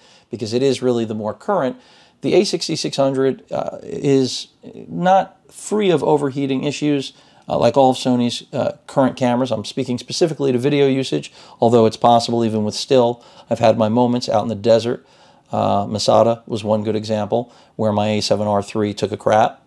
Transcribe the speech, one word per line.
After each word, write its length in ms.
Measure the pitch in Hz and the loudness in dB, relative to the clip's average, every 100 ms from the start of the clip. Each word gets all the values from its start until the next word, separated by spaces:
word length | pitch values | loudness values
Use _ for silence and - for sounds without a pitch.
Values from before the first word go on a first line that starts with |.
| _ _ _ | _ _ _
because 220 | 107 110 | -10 -4
it 100 | 120 | 0
is 200 | 139 123 | 0 0
really 220 | 127 120 | 0 0
the 100 | 113 | -2
more 200 | 110 107 | -6 -8
current, 420 | - - 190 131 127 _ _ _ _ | -6 -2 -2 -2 -6 _ _ _ _
the 120 | 135 | 0
A 100 | 175 | 2
sixty-six 520 | - 170 - 160 151 143 | 2 -2 -6 -6 -4 0
hundred, 540 | 139 131 135 - - | 0 2 0 -2 -6
uh, 280 | - - - | -8 -8 -10
is 680 | - - 143 135 127 - - _ - - - | -10 -4 2 2 2 -4 -12 _ -20 -18 -12
not 500 | 170 180 190 - _ _ | -2 2 4 2 _ _
free 400 | - - 208 196 | -16 -6 0 2
of 120 | 151 | 2
overheating 600 | 165 147 143 135 139 135 | 2 2 0 -4 -4 -2
issues, 480 | 147 135 147 143 135 - _ _ - | -4 -4 -2 -2 -4 -12 _ _ -4
uh, 100 | 76 | 0
like 180 | 120 139 | 2 4
all 140 | 135 | 4
of 60 | 131 | 2
Sony's, 480 | 131 123 120 - - | 0 0 0 -4 -8
uh, 200 | 131 113 - - | -4 -4 -6 -6
current 300 | 147 127 127 | 0 0 0
cameras. 340 | 127 120 127 | -2 0 -2
I'm 140 | 110 | -4
speaking 340 | 101 - 123 123 | -6 -6 -6 -6
specifically 540 | - - 170 147 139 | -6 -2 -2 0 -2
to 60 | 123 | 0
video 280 | 139 143 139 | 0 2 2
usage, 460 | 131 127 151 - - - - | 0 -2 -6 -8 -18 -18 0
although 260 | 117 120 110 | 4 6 4
it's 100 | - | 4
possible 480 | 120 117 113 117 | 4 4 2 -2
even 200 | 113 110 | 0 0
with 100 | 107 | -4
still. 500 | - - 131 120 123 - - - | -4 0 2 2 0 -12 -16 -8
I've 100 | - | 0
had 200 | 113 113 | 2 2
my 100 | 107 | 2
moments 400 | 120 123 123 - | 2 2 0 -2
out 140 | 110 | -2
in 60 | 117 | -2
the 60 | |
desert. 520 | 104 113 113 117 - _ _ _ _ _ | -2 2 2 2 -6 _ _ _ _ _
Uh, 360 | 107 101 101 110 | -4 0 -2 -2
Masada 540 | 107 - 110 113 117 - | -2 2 4 4 0 -6
was 160 | 113 | -6
one 220 | 107 107 | -2 -2
good 100 | 107 | -2
example 580 | 107 107 107 104 117 123 _ _ - | -4 -4 -4 -2 -4 -6 _ _ -4
where 140 | 107 | -2
my 180 | 104 107 | 0 0
A 120 | 107 | 0
seven 260 | - 104 104 | 0 0 0
R 160 | 101 | -2
three 300 | 98 110 104 | -2 -2 -4
took 200 | 98 98 | -2 -6
a 40 | 104 | -4
crap, 460 | - 107 117 - | 0 2 2 -2